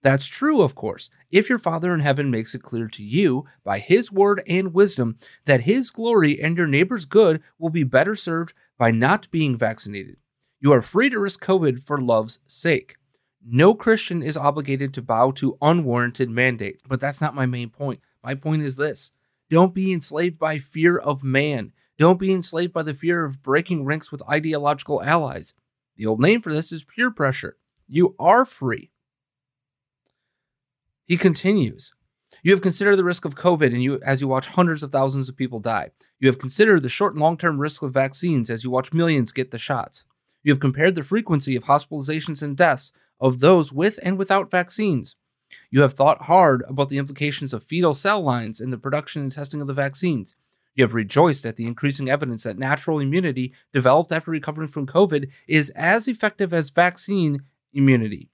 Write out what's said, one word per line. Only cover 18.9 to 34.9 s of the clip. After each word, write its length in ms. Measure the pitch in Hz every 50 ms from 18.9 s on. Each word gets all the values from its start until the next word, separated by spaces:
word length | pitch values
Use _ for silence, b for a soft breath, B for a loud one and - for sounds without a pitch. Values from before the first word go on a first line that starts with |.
| 123 - - - _ _ _ _ _ _ _ _
Don't 240 | 160 165 180 190 180
be 180 | 190 190 190
enslaved 460 | 185 170 139 - 147 151 170 180 165 160
by 220 | 165 156 156 147
fear 380 | 139 - - 156 160 170 175 175
of 260 | - 147 147 139 139
man. 500 | 135 131 135 143 151 147 123 107 - _ _ _ _ _ _
Don't 220 | 156 170 185 180
be 120 | 190 190
enslaved 420 | 190 185 175 - - 160 175 175 170
by 100 | 170 160
the 100 | 156 147
fear 300 | 139 - 165 175 170 165
of 160 | 147 135 139
breaking 440 | _ 131 131 151 170 - 180 160 139
ranks 260 | 135 151 156 151 -
with 100 | - 135 - -
ideological 720 | 147 156 156 160 156 147 143 143 147 139 - - 147 110
allies. 540 | 85 135 156 170 156 131 131 - 85 - - _ _ _ _ _ _ _ _
The 100 | _ 107
old 140 | 110 110 110
name 220 | 120 165 220 240
for 120 | 220 175 156
this 180 | 151 160 -
is 120 | 170 160 -
peer 260 | _ _ - 240 254
pressure. 480 | 220 - 156 135 131 - - - - _ _ _ _ _ _ _
You 280 | 113 151 180 - - _
are 240 | 135 165 202 240 262
free. 460 | - - - 135 127 113 - - _ _ _ _ _ _ _ _ _ _ _ _ _ _ _ _ _ _ _ _ _ _ _ _ _ _ _ _ _ _ _ _ _ _ _ _ _ _ _ _ _ _ _ _
He 100 | _ 175
continues, 800 | 175 - 190 165 - - 185 208 208 143 107 - - - - _ _ _ _ _ _ _ _ b b b
"You 80 | 165
have 100 | 196 190
considered 360 | 190 190 170 - 202 202 202 190
the 60 | 185
risk 180 | 175 175 - -
of 120 | 165 139
covid 320 | - - 175 180 151 151 131
and 140 | 120 123
you, 160 | 127 135 139 131 -
as 160 | 135 135 131
you 80 | 139 135
watch 200 | 131 131 131 -
hundreds 360 | - - 180 170 160 151 151
of 80 | 139